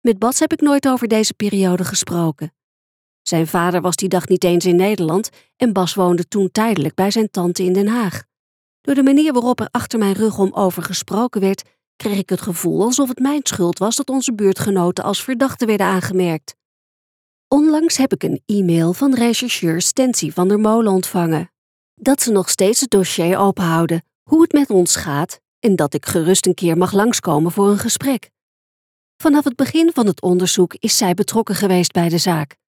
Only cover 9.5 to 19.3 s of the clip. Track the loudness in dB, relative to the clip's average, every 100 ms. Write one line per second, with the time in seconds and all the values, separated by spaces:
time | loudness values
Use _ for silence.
9.5 | -2 -4 -6 -4 -2 0 0 -2 0 -2
10.5 | 0 -2 -2 -8 -8 -6 -4 -2 -2 -2
11.5 | -2 -8 _ _ _ -6 -4 -4 -6 -4
12.5 | -4 -2 0 0 0 -2 -2 -2 -2 -4
13.5 | -2 -2 0 -2 -4 -4 -4 -2 0 0
14.5 | 0 0 0 0 -2 -4 -6 -6 -2 -2
15.5 | -2 -2 0 0 0 -2 -2 0 -2 -8
16.5 | -20 _ _ _ _ _ _ _ _ _
17.5 | 2 4 2 0 0 0 0 -4 -6 _
18.5 | 0 2 2 2 0 0 2 0